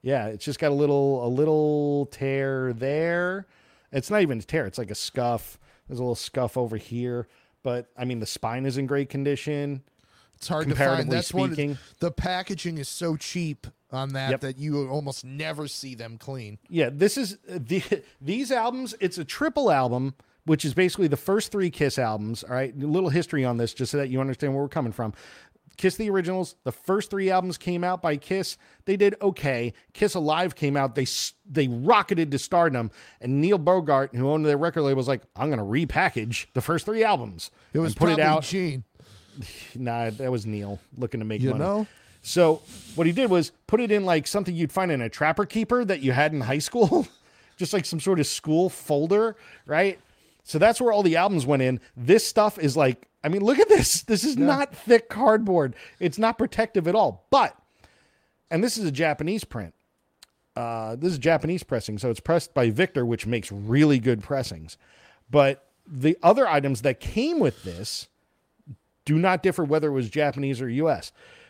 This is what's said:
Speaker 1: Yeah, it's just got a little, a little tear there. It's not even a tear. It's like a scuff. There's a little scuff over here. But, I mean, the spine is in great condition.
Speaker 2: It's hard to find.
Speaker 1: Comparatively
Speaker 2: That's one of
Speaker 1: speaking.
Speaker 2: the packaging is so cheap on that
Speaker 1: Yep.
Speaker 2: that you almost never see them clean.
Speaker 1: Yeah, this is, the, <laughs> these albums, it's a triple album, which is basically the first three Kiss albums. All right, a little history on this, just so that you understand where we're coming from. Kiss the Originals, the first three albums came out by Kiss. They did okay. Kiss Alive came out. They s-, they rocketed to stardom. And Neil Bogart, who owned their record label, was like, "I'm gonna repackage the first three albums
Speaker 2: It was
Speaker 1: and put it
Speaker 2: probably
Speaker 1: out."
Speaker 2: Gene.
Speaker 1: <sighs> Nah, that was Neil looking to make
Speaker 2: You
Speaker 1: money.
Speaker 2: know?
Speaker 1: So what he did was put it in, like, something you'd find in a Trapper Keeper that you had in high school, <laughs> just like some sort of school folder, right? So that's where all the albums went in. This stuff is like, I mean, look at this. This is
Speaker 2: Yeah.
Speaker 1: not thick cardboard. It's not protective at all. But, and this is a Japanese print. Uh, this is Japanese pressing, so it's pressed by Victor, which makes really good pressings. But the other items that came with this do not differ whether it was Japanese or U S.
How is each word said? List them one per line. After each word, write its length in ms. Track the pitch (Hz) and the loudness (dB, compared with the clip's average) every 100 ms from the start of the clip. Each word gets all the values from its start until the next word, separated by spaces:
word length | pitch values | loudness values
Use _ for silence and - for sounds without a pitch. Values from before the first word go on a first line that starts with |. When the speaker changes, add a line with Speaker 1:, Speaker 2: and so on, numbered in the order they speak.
Speaker 1:
Yeah, 240 | 127 135 107 | -2 -2 -2
it's 180 | 107 | -6
just 140 | - 135 | -8 -2
got 120 | 151 | 0
a 40 | |
little, 520 | 143 147 143 139 135 120 | 2 4 4 2 2 0
a 20 | |
little 760 | 127 156 156 151 147 147 143 139 | 2 4 4 4 2 0 0 -2
tear 600 | - 135 139 135 135 131 | -4 -4 -2 -2 -2 -4
there. 720 | 113 135 147 165 170 180 196 190 _ _ _ _ | -2 -2 0 0 0 -2 -6 -12 _ _ _ _
It's 180 | 139 - | -8 0
not 100 | 208 | 2
even 160 | 165 117 | 2 0
a 40 | |
tear. 240 | - 156 104 | -4 -4 -4
It's 120 | - | -6
like 120 | 104 | -8
a 40 | |
scuff. 640 | 104 - - 120 117 - - _ _ - | -8 -6 -2 -2 -2 -6 -20 _ _ -12
There's 100 | 123 | -6
a 40 | |
little 120 | 123 | -4
scuff 420 | 117 - - 120 127 | -4 -6 -4 -2 -2
over 200 | 120 110 | -4 -6
here. 520 | - 120 123 120 113 _ _ _ | -8 -6 -4 -6 -8 _ _ _
But, 260 | 131 120 120 - | -6 -6 -8 -8
I 80 | |
mean, 160 | 123 120 | -6 -6
the 60 | 107 | -8
spine 400 | - 110 120 135 | -6 -6 -4 -4
is 100 | 127 | -4
in 100 | 135 | -2
great 220 | 143 139 | -2 -2
condition. 720 | 139 139 139 - 147 143 139 _ _ _ _ _ _ | -4 -4 -4 -4 -6 -6 -8 _ _ _ _ _ _
Speaker 2:
It's 120 | - | -6
hard 200 | 156 156 | -4 -2
to 60 | |
find. 40 | 123 | 0
Speaker 1:
Comparatively 380 | 139 135 147 165 | 2 2 0 -2
Speaker 2:
That's 180 | - | -2
one 160 | 180 185 | -2 -2
of 40 | 151 | -2
Speaker 1:
speaking. 220 | 143 139 - _ | -4 -6 -14 _
Speaker 2:
the 120 | 170 | -6
packaging 640 | - 180 180 185 185 175 160 | -4 -4 -4 -6 -8 -6 -8
is 100 | 135 | -10
so 280 | - 170 156 | -6 -4 -4
cheap 500 | - 175 160 143 - _ _ | -6 -6 -6 -8 -14 _ _
on 200 | 131 135 | -8 -6
that 180 | 135 135 | -6 -4
Speaker 1:
Yep. 80 | 135 | -4
Speaker 2:
that 160 | 135 131 | -6 -8
you 280 | 151 143 135 | -4 -4 -4
almost 360 | 143 143 127 | -6 -8 -12
never 420 | 127 139 156 151 147 | -14 -10 -8 -8 -10
see 280 | - 135 | -12 -14
them 240 | 120 113 113 | -14 -14 -14
clean. 400 | - 135 107 107 _ | -12 -12 -12 -16 _
Speaker 1:
Yeah, 220 | 165 127 | 0 0
this 240 | 143 185 - | 2 0 2
is, 220 | 214 202 - | -6 -8 -12
the, 340 | 180 117 185 - 208 - | -10 -4 -4 -2 -4 -6
<laughs> 120 | _ | _
these 320 | 139 220 254 | -8 -6 -2
albums, 420 | 254 226 254 247 220 | -2 -2 -4 -10 -4
it's 160 | 190 175 | -6 -4
a 60 | |
triple 460 | 147 - 190 - 247 | -10 -4 -2 2 2
album, 420 | 143 127 123 135 - _ _ | 4 2 0 -4 -8 _ _
which 200 | - 151 | 0 0
is 100 | 151 | 2
basically 340 | 131 185 - 165 | 2 0 2 0
the 80 | 143 | 0
first 340 | - 202 - | 0 -2 -2
three 200 | 208 180 | -2 -4
Kiss 280 | - 143 - | 0 -2 0
albums. 460 | 117 107 107 113 | -2 -2 -6 -8
All 100 | - | -6
right, 180 | 127 131 135 | -4 -4 -6
a 60 | 143 | -2
little 220 | 170 180 | 0 2
history 360 | 156 170 151 | 0 0 -2
on 120 | 127 117 | 0 0
this, 180 | 117 | -2
just 160 | - 127 | -4 -4
so 60 | 143 | -2
that 100 | 135 | -2
you 100 | 127 | -2
understand 340 | 135 127 143 | -4 -4 -4
where 80 | 135 | -2
we're 60 | 143 | -4
coming 240 | 165 120 | -4 -4
from. 220 | 104 110 - - - - _ _ - | -4 -8 -8 -20 -20 -20 _ _ -2
Kiss 200 | 185 - | -2 0
the 120 | 214 | -2
Originals, 480 | 190 175 185 180 - | 0 0 -4 -6 -8
the 80 | 131 | -10
first 380 | - - 196 190 | -8 -2 -2 -2
three 200 | 196 190 | -2 0
albums 280 | 185 180 170 | 0 0 -6
came 260 | - 175 | -4 -2
out 160 | 180 180 | -2 -2
by 160 | 165 147 | -2 -4
Kiss. 400 | - 190 180 - _ _ - | -2 -4 -4 -10 _ _ -4
They 100 | 196 | 2
did 180 | 202 202 | 2 4
okay. 540 | 202 175 147 123 120 - _ | -2 0 -2 -2 -4 -8 _
Kiss 220 | - 208 | -2 0
Alive 400 | 185 151 156 180 | 0 0 0 0
came 200 | - 143 | -2 -2
out. 200 | 143 135 | 0 0
They 80 | 117 | -2
s-, 320 | 131 - - _ | -4 -4 -6 _
they 240 | 202 147 135 | -6 -2 0
rocketed 640 | 120 143 220 - 170 156 | 0 4 4 4 0 0
to 80 | 139 | -2
stardom. 520 | - 180 170 131 113 - - _ | 0 2 2 2 -4 -8 -20 _
And 220 | 120 139 | -2 0
Neil 160 | 170 196 | 2 2
Bogart, 560 | 156 185 156 135 135 | 4 2 4 2 2
who 160 | 120 135 | 0 0
owned 160 | 156 151 | 2 2
their 100 | 143 | 2
record 260 | 165 170 | 0 0
label, 140 | 139 135 | 0 2
was 120 | 127 | 0
like, 140 | 127 _ - | -2 _ -6
"I'm 140 | 147 | -2
gonna 140 | 131 | -2
repackage 840 | 101 123 160 151 185 - 113 117 - | 0 0 0 0 0 -2 -6 -6 -4
the 80 | 127 | -6
first 240 | - 165 - | -2 -2 -2
three 180 | 220 | 2
albums 460 | 220 180 110 85 - _ _ | 2 2 -2 -12 -16 _ _
Speaker 2:
It 60 | 151 | -2
was 120 | 165 | -2
Speaker 1:
and 40 | 107 | 2
put 80 | 170 | 2
it 80 | 151 | 4
Speaker 2:
probably 40 | |
Speaker 1:
out." 180 | 151 156 | 4 2
Speaker 2:
Gene. 400 | 139 190 175 131 - | 0 -2 -2 -4 -10
Speaker 1:
<sighs> 60 | _ - - _ 143 98 - - | _ -20 -20 _ -18 -16 -16 -16
Nah, 340 | 120 123 117 117 | -8 -6 -4 -4
that 240 | 107 131 | -4 -4
was 140 | 123 107 | -2 -4
Neil 340 | 104 101 101 _ 127 | -6 -6 -10 _ -8
looking 240 | 127 120 | -6 -4
to 60 | 107 | -4
make 160 | 107 | -2
Speaker 2:
You 80 | 131 | 0
Speaker 1:
money. 80 | 131 | 0
Speaker 2:
know? 260 | 170 208 214 - _ _ | 0 -2 -4 -10 _ _
Speaker 1:
So 400 | - 175 165 156 - - - | -4 4 4 4 -4 -20 -10
what 120 | - 170 | 0 2
he 60 | |
did 160 | 175 247 | 2 4
was 240 | 180 156 _ - | 2 2 _ 0
put 140 | 220 | 0
it 120 | 233 | 2
in, 140 | 208 190 | 0 2
like, 200 | 160 135 | 0 0
something 280 | 202 180 165 | -4 -2 -2
you'd 160 | 156 | -2
find 180 | - 185 | 0 0
in 120 | 139 | -2
a 80 | 113 | -4
Trapper 340 | - 151 165 | 0 0 2
Keeper 400 | 202 220 220 247 | 0 -2 0 0
that 160 | 214 175 | 2 0
you 120 | 135 | 2
had 200 | 127 151 | 2 2
in 80 | 151 | 0
high 180 | 120 143 | -2 -2
school, 480 | - 240 202 349 240 _ _ | -2 2 4 4 0 _ _
<laughs> 240 | _ _ _ | _ _ _
just 160 | 180 | -2
like 100 | 202 | -2
some 160 | - 165 | -2 -4
sort 180 | 180 180 | 0 2
of 80 | 143 | 0
school 440 | - 151 156 180 | -4 0 2 2
folder, 680 | - - 143 160 208 226 208 - - - | -2 -2 -2 2 2 0 -4 -20 -20 -4
right? 340 | 156 196 180 _ _ _ _ | 0 0 -2 _ _ _ _
So 160 | - 156 | -6 4
that's 220 | 208 233 | 4 4
where 100 | 247 | 2
all 120 | 208 | 4
the 140 | 190 165 | 4 4
albums 280 | 196 180 | 2 0
went 160 | 131 143 | 2 2
in. 200 | 127 127 - - | 2 -2 -8 -8
This 280 | 120 214 - | 4 4 6
stuff 320 | - 214 - | 2 2 2
is 200 | 151 131 | 0 4
like, 280 | 135 120 _ _ | 2 2 _ _
I 60 | 147 | -4
mean, 160 | 196 | 0
look 140 | 202 269 | 2 6
at 100 | 440 | 8
this. 340 | 403 - - | 8 6 0
This 200 | - 208 | 0 0
is 120 | 277 254 | 2 2
Speaker 2:
Yeah. 100 | 285 | 4
Speaker 1:
not 280 | 277 277 | 2 -2
thick 360 | - - 233 - | -6 4 4 4
cardboard. 640 | 208 254 220 214 180 135 - - _ | 2 4 4 4 2 2 -4 -20 _
It's 160 | 175 175 | -4 0
not 200 | 226 233 | 0 0
protective 500 | 180 - 220 202 165 | -2 0 0 0 2
at 60 | |
all. 320 | 208 170 95 _ | 2 2 0 _
But, 240 | 269 190 - _ _ _ _ _ _ _ _ _ | 4 4 -2 _ _ _ _ _ _ _ _ _
and 140 | 165 | 0
this 140 | 233 226 | 0 0
is 60 | 180 | -4
a 40 | |
Japanese 520 | 135 160 147 156 214 | 0 0 0 -4 -4
print. 300 | - 117 85 _ _ _ _ _ - _ _ - | -6 -10 -12 _ _ _ _ _ -20 _ _ -8
Uh, 400 | 120 113 110 117 | -6 -6 -6 -2
this 160 | 170 | -2
is 60 | 156 | 0
Japanese 440 | 156 160 156 180 | 2 2 0 -4
pressing, 360 | - 120 - 104 | -2 -4 -4 -4
so 100 | 127 | -4
it's 120 | 113 | -4
pressed 340 | - 165 - | 0 0 0
by 160 | - 120 | 2 2
Victor, 340 | 110 185 143 | 2 0 0
which 220 | 120 117 110 | -2 -2 -2
makes 260 | 117 98 | -4 -4
really 460 | 101 104 127 151 135 | -10 0 4 6 6
good 240 | 117 113 | 2 0
pressings. 560 | - 139 120 82 78 - _ _ _ _ _ | -2 -6 -6 -10 -16 -20 _ _ _ _ _
But 380 | 147 139 135 _ _ - | 4 4 2 _ _ -14
the 300 | 139 143 180 | -2 0 4
other 260 | 170 226 240 | 4 6 4
items 320 | 151 139 120 | 4 2 0
that 180 | 135 127 | 0 -2
came 380 | - 208 285 339 | -4 -2 0 2
with 240 | 165 - | 0 0
this 440 | 95 85 - - - _ _ _ _ _ - 120 _ _ | -12 -10 -10 -10 -12 _ _ _ _ _ -20 -20 _ _
do 120 | - 156 | 0 2
not 220 | 185 185 | 4 2
differ 220 | 185 175 | 0 0
whether 220 | 151 156 151 | 0 2 2
it 60 | |
was 180 | 135 113 | -2 -2
Japanese 500 | 151 147 135 139 123 | 0 0 0 -4 -4
or 80 | 127 | -4
U 220 | 123 160 | 0 0
S. 220 | 110 - _ - - - | 0 -6 _ -20 -20 -20